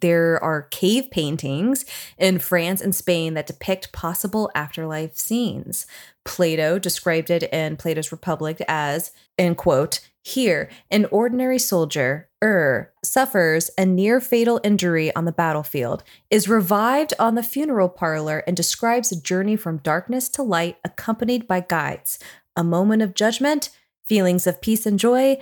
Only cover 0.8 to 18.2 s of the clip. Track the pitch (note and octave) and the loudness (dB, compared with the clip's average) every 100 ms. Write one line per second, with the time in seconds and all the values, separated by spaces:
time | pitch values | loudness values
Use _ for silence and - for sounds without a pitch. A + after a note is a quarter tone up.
0.8 | F#3 A#3 C4 F3 D3+ D#3 C3+ C#3 A3 C4+ | 2 2 0 -4 -2 -4 -4 -2 0 -2
1.8 | - - - - F#3+ F#3 - F3+ E3+ F#3 | -6 -14 -10 0 2 2 0 0 0 -2
2.8 | G3+ F3+ - E3+ D#3+ D#3 D#3 - - F#3+ | -2 -2 0 0 0 -4 -6 -6 -4 -4
3.8 | - - E3 F3+ G3+ G#3+ G#3+ - D3 - | -6 -8 -6 -4 -4 -2 -2 -4 -6 -8
4.8 | D#3+ D#3 D#3+ - - A3+ A3+ - - - | -6 -6 -8 -8 -4 -2 -2 -6 -8 -10
5.8 | - - - _ - - E3+ D#3+ D#3 F#3 | -10 -16 -20 _ -8 0 0 2 2 0
6.8 | F3+ - F3+ E3 D#3+ E3+ E3 D#3+ D#3 D#3 | -2 -4 0 0 0 0 0 -2 -2 -4
7.8 | E3+ D#3 D#3+ D#3+ - D#3 D#3 E3 - D#3 | -4 -4 -6 -8 -6 -4 -4 -6 -4 -2
8.8 | D3 D#3 F3 - _ - F3 E3+ F3 C3+ | -2 -4 -6 -14 _ -2 0 2 2 2
9.8 | D#3+ - - _ - C4 A#3 D3+ C#3 - | 2 -4 -10 _ -6 0 2 0 -4 -12
10.8 | - G#3+ G3+ G#3 A#3+ B3 B3+ C4 - F3+ | -2 0 2 2 2 0 0 0 2 0
11.8 | D#3 D3+ B2+ D3 - - G#3+ G3 D3 A#2 | 0 0 0 -2 -8 -2 2 4 4 0
12.8 | - _ - C4 C4 G#3 E3 D#3+ - - | -4 _ -2 0 2 2 2 2 0 0
13.8 | F#3 F#3 G3+ B3 B3 A#3+ A#3 A#3 G#3 G3+ | 2 4 4 2 2 2 4 2 2 2
14.8 | F3+ D#3+ D#3 - E3+ D#3+ E3 D3+ D3 C#3+ | 2 2 0 0 -2 0 0 -2 -4 -4
15.8 | A#2+ - - - - A3 F#3 A3+ F3 G#3 | -2 -4 -10 -14 0 2 4 2 2 2
16.8 | A3+ C#4 D4+ - A3+ A3+ A#3 C#4 D4+ A#3 | 2 2 0 0 2 0 -2 -4 0 2
17.8 | F#3 F3+ E3 D#3 | 0 0 -2 -2